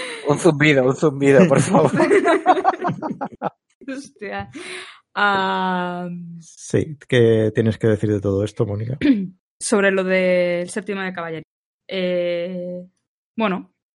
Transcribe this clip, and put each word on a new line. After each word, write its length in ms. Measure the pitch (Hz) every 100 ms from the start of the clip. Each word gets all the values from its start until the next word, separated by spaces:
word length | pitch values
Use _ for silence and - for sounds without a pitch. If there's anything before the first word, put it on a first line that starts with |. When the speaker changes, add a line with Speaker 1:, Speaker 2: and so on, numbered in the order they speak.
| - - -
Speaker 1:
Un 120 | 139
zumbido, 460 | 180 143 151 139 127
un 100 | 131
zumbido, 520 | 160 139 139 147 180
por 140 | 135
favor. 300 | 165 190 147
Speaker 2:
<laughs> 2000 | 285 320 403 359 339 370 359 370 339 349 - 302 - 262 - 233 - _ _ 254
Hostia. 600 | 269 269 - 202 202 196 285 359 - - - _ -
Ah, 920 | 202 196 190 190 185 180 180 180 180 175 170 170
Speaker 3:
Sí, 580 | 160 - - 110 160 147 -
¿qué 440 | 127 113 113 110 113
tienes 220 | 110 -
que 100 | 113
decir 240 | 104 104
de 80 | 104
todo 240 | 101 98
esto, 220 | 107 - 107
Mónica? 320 | 101 110 143
Speaker 2:
<clears throat> 600 | 294 220 185 - _ -
Sobre 320 | - 208 196
lo 120 | 190
del 680 | 185 185 185 180 175 175 180
Séptimo 320 | 214 202 196
de 120 | 185
Caballería. 300 | 180 165 160 - _ _ _ -
Eh, 1000 | 190 180 180 175 175 180 180 180 180 180 _ _ _ _ -
bueno, 380 | 214 185 - _ _